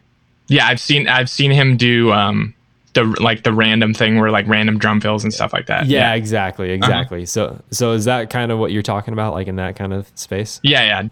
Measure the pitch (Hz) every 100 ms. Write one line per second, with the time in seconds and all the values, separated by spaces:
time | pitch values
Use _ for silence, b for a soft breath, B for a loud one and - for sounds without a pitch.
0 | _ _ _ _ - 139 117 123 - 143
1 | - 127 127 - 139 143 135 120 120 120
2 | 117 104 101 104 107 - _ _ _ -
3 | 113 - 113 110 120 110 110 110 110 107
4 | 113 110 110 107 104 107 107 107 107 104
5 | 107 107 110 - - - - - 135 139
6 | 120 113 107 110 95 90 92 95 123 90
7 | 127 87 87 110 82 - - - 120 113
8 | 107 123 113 123 117 113 104 104 101 101
9 | 101 110 107 80 95 92 92 98 98 95
10 | 98 - - 95 107 - 143 139 110 98
11 | 107